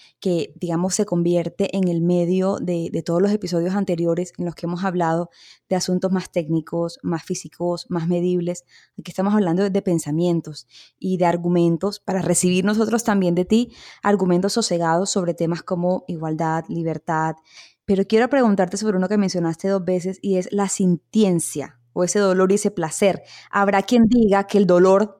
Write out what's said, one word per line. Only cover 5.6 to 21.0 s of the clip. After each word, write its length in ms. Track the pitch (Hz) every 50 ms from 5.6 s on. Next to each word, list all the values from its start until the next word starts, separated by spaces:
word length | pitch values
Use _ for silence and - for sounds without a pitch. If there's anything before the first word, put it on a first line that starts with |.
| _ _
de 60 | 185
asuntos 360 | 180 175 - 180 180 - 185
más 180 | 185 185 - -
técnicos, 680 | _ 180 160 151 165 160 156 - - 170 170 170 - -
más 220 | - 180 175 160 -
físicos, 600 | - 185 - - 160 - _ 170 175 175 170 - -
más 180 | 180 170 165
medibles. 580 | 170 175 175 175 180 180 180 170 175 175 - _ _ _ - _ _ _ -
Aquí 120 | - -
estamos 220 | - - 190 202
hablando 300 | 208 214 202 170 160 180
de, 80 | 202 202
de 100 | 185 196
pensamientos 880 | 190 190 175 160 - 147 147 160 175 180 170 165 - 160 151 - - _ _ - - _ _ _
y 180 | - 190 185
de 80 | 170 180
argumentos 760 | 170 170 175 170 175 175 175 170 170 170 160 - 202 190 -
para 200 | _ - 185 190
recibir 460 | 165 165 180 - - 180 180 185 185
nosotros 360 | 208 214 214 226 214 220 226
también 320 | - - 208 196 185 175 175
de 120 | 175 180
ti 260 | 180 214 226 240 233 - - - - - _
argumentos 500 | - 208 202 190 190 180 175 175 185 208
sosegados 560 | - 233 220 - 180 170 170 165 165 170 196 196
sobre 240 | - 202 180 175
temas 300 | 170 170 170 160 170 165
como 420 | - - 190 175 175 180 185 185 - -
igualdad, 560 | 175 160 160 160 156 156 165 160 160 165 165 -
libertad. 680 | 165 165 165 165 156 156 - - 165 156 160 160 156 - _ _ _ - - - _ _ _
Pero 200 | - 196 185 190
quiero 220 | - 220 220 240 247
preguntarte 480 | 277 277 247 220 202 190 185 175 202
sobre 220 | 190 214 214 202 185
uno 100 | 185 185
que 80 | 208
mencionaste 520 | 208 202 185 - 180 170 165 165 - - 190
dos 140 | 196 196
veces 360 | 175 180 185 180 165 190 185 -
y 160 | - 202 190
es 120 | 185 180 -
la 160 | - 202 202 190
sintiencia 1120 | - - 202 180 175 156